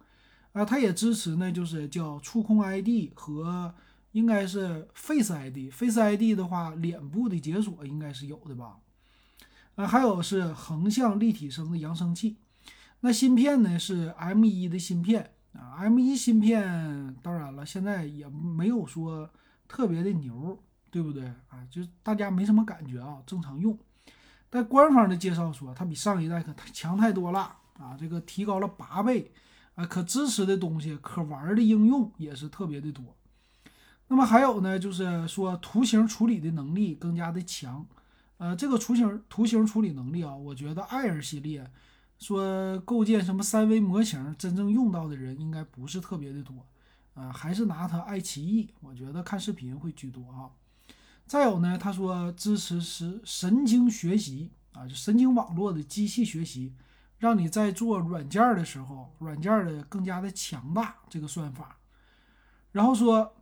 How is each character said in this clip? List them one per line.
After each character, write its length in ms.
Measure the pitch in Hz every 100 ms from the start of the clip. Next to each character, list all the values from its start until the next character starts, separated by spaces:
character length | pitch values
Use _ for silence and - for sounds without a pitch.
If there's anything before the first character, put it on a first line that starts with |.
| _ _ _ _ _
啊， 140 | 202
它 160 | 208 269
也 120 | 220
支 220 | 175 226
持 220 | 220 170 160
呢， 160 | 185
就 120 | 175
是 220 | 170 160 147
叫 320 | 175 156 147
触 240 | - 233
控 180 | 208 214
I 220 | 196 190
D 300 | 202 233 151
和 580 | - 156 147 165 180 175 - _ _ _
应 160 | 214 233
该 180 | 208
是 440 | 190 196 185 160 -
Face 380 | - - 302 202
I 160 | 156 135
D。 220 | 135 131
Face 300 | - 240 226
I 160 | 208 208
D 180 | 226
的 100 | 196
话， 260 | 180 180 165
脸 380 | 160 165 170 143
部 200 | 185 240
的 100 | 175
解 240 | 151 185
锁 240 | 208 160 139
应 140 | 151
该 120 | 151
是 140 | 131 143
有 100 | 147 143
的 100 | 123
吧。 220 | 117 98 _ _ _ _ _ _ - _ _ -
啊， 100 | 202
还 160 | 247
有 180 | 254 180
是 320 | 170 190 170
横 380 | 151 - 156 196
向 300 | 220 240 202
立 120 | 226
体 160 | - 143
声 220 | 156 160
的 80 | 170
扬 160 | 151
声 180 | 165 175
器。 260 | 170 220 214 _ _ - - - _
那 140 | 247
芯 240 | 233 262 247
片 260 | 285 277
呢， 160 | 196 170
是 300 | - 180 165 160
M 260 | 170 214
一 240 | 220 185 180
的 80 | 175
芯 240 | 175 175
片。 340 | 175 220 - _ _
啊 200 | - 123 147
，M 180 | 208 247
一 160 | 254
芯 240 | 269 247 220
片， 800 | 214 226 190 170 156 143 135 127
当 140 | 170
然 220 | 170 143 139
了， 100 | 147
现 160 | 190
在 220 | 196 196
也 240 | 147 147 143
没 400 | 147 170 160 190
有 180 | 240 151
说 420 | 165 165 156 151 _ _ _ _
特 220 | - 226
别 160 | 165
的 60 | 190
牛， 500 | 175 131 117 165 - _ _ _
对 120 | 170
不 80 | 156
对？ 140 | 139 127 123 _
啊， 180 | 127 -
就 140 | 175 175 _
大 120 | -
家 160 | 208 202
没 140 | 185
什 100 | 208
么 100 | 214
感 220 | 214 185 139
觉 140 | 123
啊， 160 | 131 139 -
正 160 | 185
常 160 | 139 139
用。 180 | 214 214 _ _ - _ _ _ _
但 140 | 247
官 280 | 226 269 311
方 140 | 262 202
的 80 | 180
介 180 | 185
绍 160 | 170 170
说， 240 | 139 131
它 100 | 127 180
比 80 |
上 280 | 147 208 190
一 60 | 160
代 120 | 170
可 120 | 156 - -
强 240 | - 160 196
太 140 | 226
多 220 | 190 175
了 80 | 190 196 - _
啊， 240 | - 127 135
这 80 | 160
个 120 | 170
提 240 | - -
高 160 | 208 190
了 80 | 202
八 340 | - - 185
倍。 300 | 226 233 - _ _ _ _
啊， 100 | - 170
可 140 | 185
支 260 | 175 262 285
持 160 | 214
的 120 | 190 190
东 240 | 175 160
西， 160 | 156 147
可 240 | - 175
玩 320 | 151 139 156 214
的 60 |
应 240 | 220 220 220
用 260 | 277 220 -
也 140 | 151 135
是 120 | 147
特 180 | - 180
别 120 | 143
的 140 | 151
多。 240 | 135 120 - _ _ _ _ - _ _ _ _
那 60 |
么 100 | 262
还 180 | 233 226
有 180 | 269 208
呢， 180 | 190 190
就 140 | 196
是 340 | 180 185 170 165
说 300 | 196 190 180
图 260 | - 214
形 240 | 247 220 220
处 200 | - 233
理 100 | 196
的 120 | 160
能 200 | 160 139
力 200 | 180 196
更 220 | 143 170 170
加 160 | 170
的 100 | 175
强。 420 | 175 - 131 135 165 - _ _ _ _
呃， 180 | 175
这 140 | 175 277
个 100 | 233
图 160 | -
形， 300 | 240 214 208 -
图 160 | - 226
形 200 | 226 214
处 140 | 220
理 120 | 202
能 200 | 135 123
力 100 | 170
啊， 140 | 151 139
我 180 | 143
觉 180 | 135 143
得 100 | 156
Air 380 | - 254 240 156
系 200 | 131 147
列 280 | 147 147 131 - _ _ _ _
说 560 | - 196 190 190 190 190
构 240 | 180 240
建 200 | 214 214
什 80 | 185
么 120 | 190
三 240 | 214 220 220
维 100 | 220
模 240 | 196 196
型， 320 | 226 139 139 156
真 200 | 180 185
正 120 | 202
用 220 | 233 233
到 160 | 175 160
的 80 |
人 240 | 139 131 135
应 140 | 156
该 100 | 160
不 240 | 156 123 139
是 140 | 185
特 180 | 170 175
别 140 | 139
的 100 | 143
多。 240 | 127 131 - _ _ _ _
呃， 180 | 135 131
还 220 | 127 156
是 120 | 190 214
拿 200 | 160 175
它 140 | 170
爱 180 | 202 196
奇 260 | - 143
艺， 240 | 165 220 208 -
我 120 | 135
觉 200 | 127 131
得 100 | 165
看 160 | 175 196
视 140 | 208
频 260 | 180 127 139
会 140 | 165
居 180 | - 135
多 180 | 127 123
啊。 180 | 127 131 _ _ _ _ - _ _ -
再 160 | 285
有 160 | 254 180
呢， 180 | 175 180
他 140 | 202
说 400 | 185 185 180 175
支 260 | 175 208 202
持 220 | - 175
神-， 400 | 165 - 170 202
神 420 | - - 180 247
经 240 | 262 247 240
学 300 | 220 170 208
习 320 | 147 135 165 - _
啊， 120 | 127
就 120 | 127 131
神 200 | - 226
经 160 | 262
网 220 | 240 -
络 180 | 170 202
的 80 | 160
机 280 | 147 208 208
器 160 | -
学 200 | 220 160
习， 300 | 165 127 131 - _ _ _ _
让 200 | 233 214
你 100 | 165
在 220 | 214 208
做 300 | 185 233 196
软 280 | 170 175 139
件 140 | 185
儿 140 | 247 190
的 80 |
时 160 | 160 139
候， 340 | 131 135 127 -
软 200 | 160 147
件 120 | 180
儿 120 | 220
的 200 | 175 151
更 180 | 147 196
加 180 | 185 180
的 80 | 196
强 420 | - - 135 127
大 220 | 185 226 - _
这 120 | 160
个 80 | 147
算 240 | 175 147
法。 260 | 127 - - _ _ _ _ _ _ _ _ _
然 120 | 196
后 80 | 233
说， 400 | 226 233 220 214 -